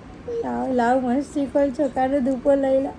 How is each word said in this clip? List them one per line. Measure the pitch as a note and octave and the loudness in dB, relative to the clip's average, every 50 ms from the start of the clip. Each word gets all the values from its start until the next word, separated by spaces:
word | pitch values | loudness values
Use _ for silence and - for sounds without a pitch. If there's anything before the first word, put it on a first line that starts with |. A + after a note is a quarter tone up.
| - - - - - - | -20 -20 -20 -16 -12 -8
લાવ, | A#4+ A#4 A#4 B3+ A#3+ A#3+ B3 C4 C4 | -6 -6 -4 -4 -4 -4 -2 0 0
લાવ, | B3 A#3 A#3 B3+ C4+ B3+ | 2 2 4 4 2 2
મસ્ત | B3 A#3+ C#4 C#4+ - - | 0 0 -2 -2 -2 -4
શીખવાય | D4+ C#4 A#3+ - D4 C#4+ C#4+ | -4 -4 -2 0 0 0 0
છો. | B3 - D4+ C4 | 0 0 -2 -2
કાને | - C4+ C4 C4 C#4 C#4+ | 0 0 0 0 0 0
ધૂપો | B3 C4+ C4+ A#3+ - C#4+ C#4 | 0 0 -2 0 2 2 2
લઈ | C#4 C4+ C4+ C4+ C4+ | 4 4 2 2 2
લે. | C4+ C#4 - | 0 -2 -6